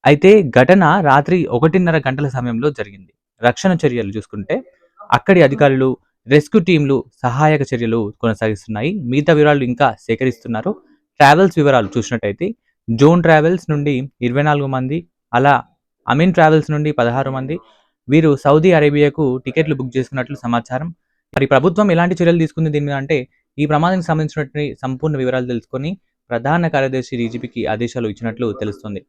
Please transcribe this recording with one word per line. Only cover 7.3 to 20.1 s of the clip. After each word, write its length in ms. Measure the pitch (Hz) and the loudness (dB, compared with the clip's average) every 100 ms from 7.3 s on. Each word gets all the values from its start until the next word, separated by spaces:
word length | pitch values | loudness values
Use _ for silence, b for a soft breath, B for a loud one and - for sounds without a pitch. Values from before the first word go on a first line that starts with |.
| 123 156 151 135 | 0 2 2 -2
చర్యలు 400 | 120 117 117 104 - | -4 -2 -2 -4 -4
కొనసాగిస్తున్నాయి. 680 | 117 104 110 104 - 104 131 208 123 | -4 -2 -4 -4 -8 -6 -4 -6 -4
మిగతా 220 | 135 147 | -2 2
వివరాలు 300 | 151 151 147 | 4 4 2
ఇంకా 320 | 123 120 139 107 - | 0 0 -2 -2 -6
సేకరిస్తున్నారు. 640 | 113 131 120 117 113 170 220 b b b _ | -2 -2 -4 -8 -6 -6 -8 b b b _
ట్రావెల్స్ 380 | 139 151 190 - | 4 6 4 2
వివరాలు 320 | 143 131 101 123 | 2 2 0 -4
చూసినట్టయితే, 500 | 110 117 104 101 180 226 _ _ - | -4 -4 -6 -6 -8 -8 _ _ -8
జోన్ 340 | 113 143 175 | 2 4 4
ట్రావెల్స్ 420 | 170 156 156 180 - | 4 4 2 -2 -4
నుండి 380 | 147 147 131 139 _ | -4 -2 -4 -6 _
ఇరవై 220 | 120 127 | -4 0
నాలుగు 240 | 147 147 139 | 0 0 -2
మంది, 400 | 131 127 156 170 _ _ | -4 -4 -6 -10 _ _
అలా 220 | 120 139 135 - _ _ _ - | 0 2 2 -2 _ _ _ -4
అమీన్ 260 | 127 180 175 | 0 2 4
ట్రావెల్స్ 340 | 156 160 147 | 4 4 0
నుండి 200 | 151 151 | -4 -4
పదహారు 400 | 147 117 123 135 131 | -2 -2 -2 -4 -8
మంది, 180 | 135 165 b b b b - | -8 -10 b b b b 0
వీరు 220 | 147 160 139 | 2 4 2
సౌదీ 260 | 143 151 175 | 2 2 4
అరేబియాకు 520 | 165 147 147 147 143 143 127 131 | 4 2 2 0 0 -2 -2 -4
టికెట్లు 300 | 143 151 139 | -4 -2 -4
బుక్ 160 | 131 131 | -4 -6
చేసుకున్నట్లు 380 | 123 | -6